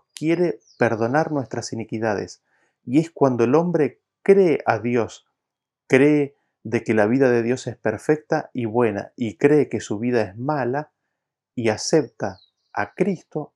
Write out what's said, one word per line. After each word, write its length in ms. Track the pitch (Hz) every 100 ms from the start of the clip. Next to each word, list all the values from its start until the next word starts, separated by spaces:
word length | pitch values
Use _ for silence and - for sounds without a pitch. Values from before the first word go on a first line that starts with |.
| _
quiere 460 | - 156 170 175 - _ -
perdonar 540 | 117 110 117 143 160
nuestras 400 | 143 123 117 -
iniquidades. 680 | 113 110 110 113 98 101 - _ _ _ _ -
Y 140 | 139
es 100 | 160
cuando 340 | - 135 120
el 120 | 117 151
hombre 440 | 175 160 131 - _ _
cree 380 | - 196 180 135
a 140 | - 113
Dios, 480 | 117 120 104 - _ _ _ _ _ _ -
cree 500 | 131 143 147 139 _ _ _
de 200 | 110 113
que 120 | -
la 120 | 107 104
vida 240 | 131 131
de 120 | 120
Dios 240 | 117 127 127
es 100 | -
perfecta 760 | 107 104 - 151 - 156 -
y 100 | 123
buena, 480 | 113 117 117 104 - -
y 200 | 113 -
cree 320 | 143 147 123
que 120 | 107
su 180 | - 104
vida 240 | 123 120
es 140 | 95 104
mala, 560 | 135 151 120 143 156 _ _ _ _ _ _
y 140 | - 110
acepta 680 | 107 - 160 120 _ 98 95 _ _ _
a 220 | 104 104
Cristo, 580 | - 190 185 _ 151 147